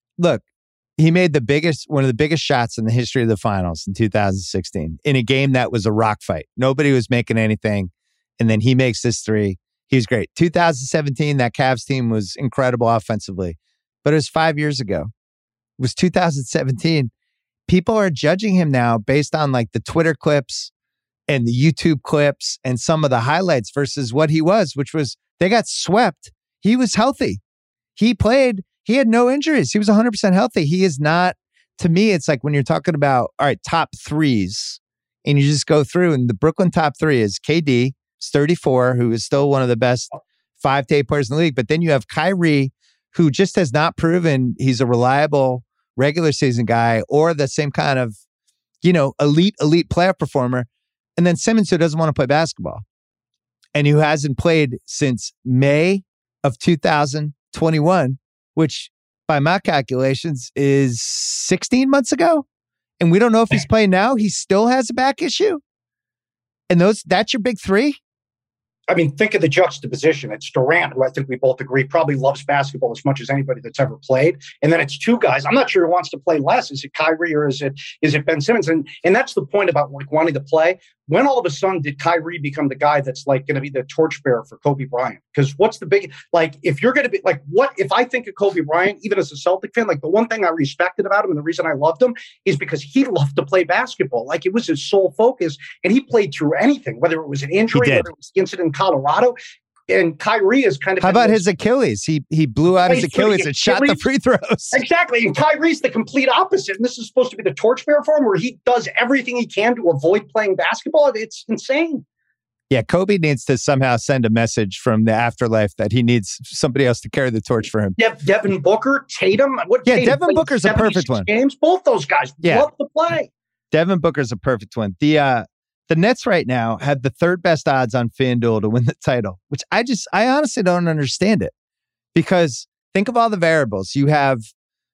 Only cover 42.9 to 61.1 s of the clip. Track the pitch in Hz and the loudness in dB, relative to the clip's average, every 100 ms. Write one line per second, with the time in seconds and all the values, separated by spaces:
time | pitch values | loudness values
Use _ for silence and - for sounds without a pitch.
42.9 | _ _ - 160 131 196 - 156 135 160 | _ _ 0 2 2 0 0 0 0 0
43.9 | - 165 175 165 135 127 - 131 123 127 | 0 0 0 0 0 -2 -2 -2 0 0
44.9 | 120 123 139 156 143 131 127 - _ _ | 2 2 2 2 2 0 -2 -10 _ _
45.9 | - 139 156 160 135 139 120 110 117 117 | -2 -2 0 -2 0 0 0 0 2 2
46.9 | 113 - 143 165 156 139 - 147 143 151 | 0 0 2 2 0 -2 -2 -4 -2 -2
47.9 | 131 120 107 _ _ _ _ _ _ 175 | 0 -4 -8 _ _ _ _ _ _ 2
48.9 | 175 139 - 147 151 190 - 151 170 - | 2 2 0 2 4 2 2 2 2 2
49.9 | - 185 185 151 143 123 127 120 _ _ | 0 0 0 -4 -2 -2 -2 -6 _ _
50.9 | _ _ - 175 170 - 226 190 175 165 | _ _ 0 2 2 2 0 2 2 0
51.9 | 156 160 143 131 143 165 - 87 - 104 | 0 0 0 0 2 0 -4 -10 -10 -16
52.9 | _ _ _ _ _ _ _ _ 151 147 | _ _ _ _ _ _ _ _ 0 2
53.9 | 147 151 151 143 127 175 165 143 127 - | 4 4 0 -2 -2 2 2 2 -2 -12
54.9 | - 143 117 - - 127 127 139 147 175 | -4 -2 -2 -6 -12 -2 2 4 4 2
55.9 | 196 - _ _ _ 143 120 - 165 175 | 0 -4 _ _ _ -4 -2 0 0 2
56.9 | 151 147 151 147 - _ - 160 156 156 | 0 0 -4 -8 -10 _ -4 0 2 2
57.9 | 185 131 135 _ _ _ - 160 - - | 2 0 -4 _ _ _ -2 -2 -2 -14
58.9 | _ _ _ - 151 147 190 - 151 127 | _ _ _ -4 0 2 0 0 -2 -2
59.9 | 127 135 135 165 135 - - 139 139 131 | -2 0 -2 -4 -8 -8 -2 2 2 2
60.9 | 117 - | -2 -6